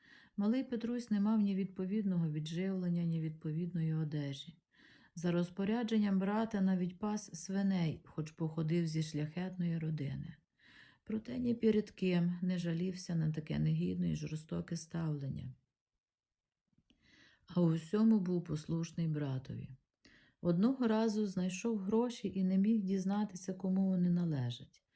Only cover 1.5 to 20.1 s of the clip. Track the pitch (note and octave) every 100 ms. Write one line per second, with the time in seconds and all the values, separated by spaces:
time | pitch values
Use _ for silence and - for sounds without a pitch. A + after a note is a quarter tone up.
1.5 | F#3+ F#3+ - F#3 G#3+ G3 F3 E3 D3+ D#3
2.5 | E3 F#3+ F#3+ F3+ E3+ E3+ E3 D#3+ D#3 D#3
3.5 | D#3 F3+ F3 D#3+ D#3 D#3 D3+ C#3 C#3 -
4.5 | - _ _ - - - E3+ F3 F3 F3
5.5 | - G3 A3+ A3+ A3+ G#3 F#3+ F#3+ G#3+ A3+
6.5 | G#3 F#3+ F#3 F3+ F3+ G#3+ G#3+ - E3 -
7.5 | G3 G3 F#3 E3 - - - D#3 - D#3+
8.5 | D#3+ D#3 F3 E3 D#3+ D#3 D3 D3+ F3+ F#3
9.5 | F#3 E3+ E3 D#3 D3+ C#3 C3+ - - _
10.5 | _ - - - _ - G#3+ A#3 B3 A#3+
11.5 | A#3 A3 G#3+ G#3 - F#3 F3 F3 F3 F3+
12.5 | F3+ E3+ E3 F#3 F3+ - E3 D#3 D#3 -
13.5 | D3 D#3 D#3+ F3+ F3+ F3 D#3 D3+ D#3 -
14.5 | E3+ E3 E3+ - E3 D#3+ D3 C3+ C#3+ C3
15.5 | - _ _ _ _ _ _ _ _ _
16.5 | _ _ _ _ _ _ - - _ -
17.5 | F3 E3+ D#3+ - G#3 A3+ A3 F3 F3 E3+
18.5 | D3+ - E3 E3 - D#3+ D3 C#3+ C3 -
19.5 | A#2 - - _ _ -